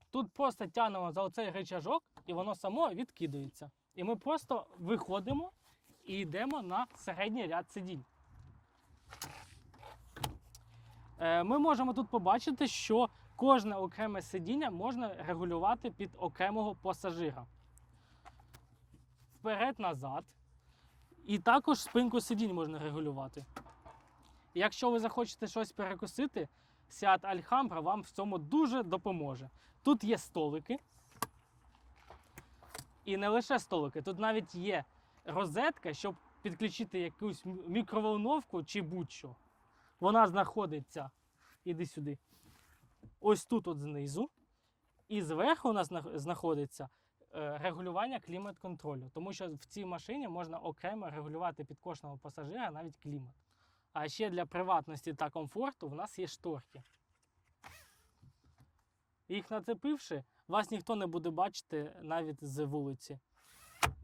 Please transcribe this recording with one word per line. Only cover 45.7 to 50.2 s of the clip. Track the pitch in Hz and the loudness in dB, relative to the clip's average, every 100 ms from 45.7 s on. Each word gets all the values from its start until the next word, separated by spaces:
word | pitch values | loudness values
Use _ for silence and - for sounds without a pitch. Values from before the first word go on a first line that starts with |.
нас | 214 160 | 2 0
знах-, | 175 139 151 | -4 -6 -4
знаходиться, | 147 170 170 147 143 - 135 _ _ _ _ 156 | -4 0 2 2 0 -6 -14 _ _ _ _ -8
е, | 147 147 | -6 -4
регулювання | 180 170 180 180 240 254 | -4 -4 -4 -2 -2 -4
клімат-контролю. | - 180 202 185 185 175 151 135 127 | -8 -10 -10 -10 -12 -10 -8 -8 -10
Тому | 160 180 | -10 -10
що | - 180 | -8 -8
в | 147 - | -10 -12
цій | 208 180 | -10 -8
машині | 175 - 277 | -8 -8 -6